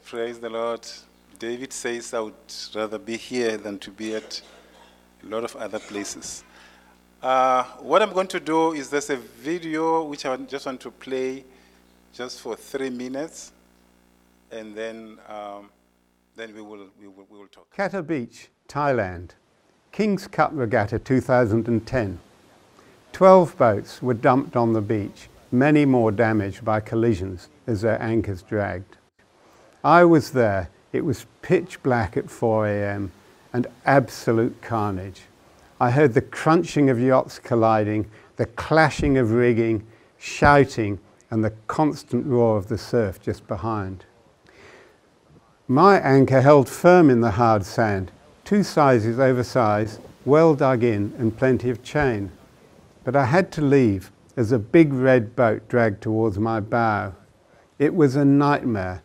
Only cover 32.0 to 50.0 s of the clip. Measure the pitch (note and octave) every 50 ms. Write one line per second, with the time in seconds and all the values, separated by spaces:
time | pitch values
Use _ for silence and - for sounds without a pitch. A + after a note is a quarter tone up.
32 | A2+ - - C#3 - - - - - A#2 A2 A2 G#2+ G#2 G#2 G#2 G2+ G2+ G2+ G2+
33 | G2+ F#2+ - - _ _ _ _ _ _ - B2 B2 - - - _ - C3+ C#3
34 | B2+ - - - - - A#2 A2+ A2+ B2 A#2+ - - - A#2 A2+ G#2 G#2 G2 F#2
35 | F#2 G2 F#2 - - _ _ _ _ _ _ _ - - _ _ C3 B2 A#2 C#3+
36 | D#3 C#3+ A2 C#3 A#2+ - - - - D#3 D#3+ F3 E3 D#3+ - D#3 D3 C3+ C3 A#2
37 | A#2+ C3 C3 C3 C3 - - - - - B2+ A#2 A2 A2+ A2 A2 G#2+ G#2 G#2+ G#2+
38 | G2+ - - - - - _ _ B2 A2 - - - - D3+ D#3+ D#3+ D3 - -
39 | - D3 C#3 C3 B2+ A2 A2 A#2+ B2 A#2+ A#2+ A2 A#2 A2+ A2 G#2+ G#2 - - _
40 | _ _ _ _ - - - - - D3 C#3+ C#3+ C#3 - - - A2+ G2+ G2+ F#2+
41 | _ _ _ _ _ _ - A2+ G#2+ G#2+ G#2+ - - _ - - D#3 D3 E3 D3+
42 | - _ - A#2+ A#2 - B2+ B2 A#2 A#2 A2 G#2+ F#2 - A#2+ G2 - - - A#2+
43 | A2+ G2 F#2+ - _ - G#2 - - _ A2+ F#2+ E2 A2 A2+ G#2+ G2 F#2+ F#2+ F2+
44 | - _ _ _ _ _ _ _ _ - _ - - - - - - _ _ _
45 | _ _ _ _ _ _ _ - _ _ _ _ _ _ B2 C#3 E3+ G3 G3+ F#3
46 | - C#3 C3+ C3+ C3 A2 C3 C3 B2+ C#3 D3+ C#3+ C3 - - - - E3+ F3+ F3+
47 | F3 C#3+ B2+ A#2 A#2 A#2 G2 G#2 B2 A#2 A2 G#2+ G2 - - - A#2 G#2+ G#2 F#2+
48 | F#2 F2+ - - _ - - _ _ - G3+ G#3 F#3 - - - D3+ C#3 C3 A#2+
49 | G#2 A2+ A#2 A#2+ C3+ C3 C3 B2 B2 A#2+ - C3 A#2+ G#2+ G#2 G#2 G#2+ A2 G#2+ -